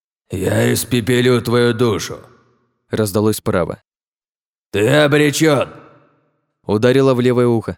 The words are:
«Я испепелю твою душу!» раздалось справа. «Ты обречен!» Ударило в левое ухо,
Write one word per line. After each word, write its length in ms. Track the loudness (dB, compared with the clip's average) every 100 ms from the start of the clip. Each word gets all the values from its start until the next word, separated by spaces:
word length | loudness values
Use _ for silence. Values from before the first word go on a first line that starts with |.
| _ _ -12
«Я 420 | -6 -4 0 0
испепелю 680 | -2 -2 -2 0 0 2 0
твою 320 | 0 0 0
душу!» 460 | 0 0 -2 -6 -14 -18 _ _ _ _ _ _
раздалось 480 | -4 -2 0 0 0
справа. 460 | -2 -2 -2 -8 _ _ _ _ _ _ _ _ _
«Ты 160 | -2 2
обречен!» 840 | 2 2 2 0 0 0 0 -2 -10 -20 _ _ _ _ _ _ _
Ударило 500 | -4 0 2 2 2
в 60 | 2
левое 280 | 0 2 2
ухо, 300 | 0 -4